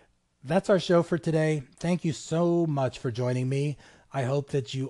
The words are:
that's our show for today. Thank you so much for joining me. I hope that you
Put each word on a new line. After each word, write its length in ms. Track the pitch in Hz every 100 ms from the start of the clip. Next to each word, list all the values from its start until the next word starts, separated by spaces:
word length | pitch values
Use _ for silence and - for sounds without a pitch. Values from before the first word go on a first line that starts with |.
| _ _ _ _
that's 240 | 131 175 -
our 120 | 190
show 240 | - 170
for 140 | 170 170
today. 440 | 165 156 156 151 127 -
Thank 260 | 170 175
you 80 | 165
so 540 | - - 160 170 170 165
much 320 | 139 127 -
for 140 | 135
joining 360 | 117 123 127 127
me. 280 | 139 147 139 - - _
I 120 | 139
hope 260 | 123 143 139
that 240 | 143 135
you 120 | 131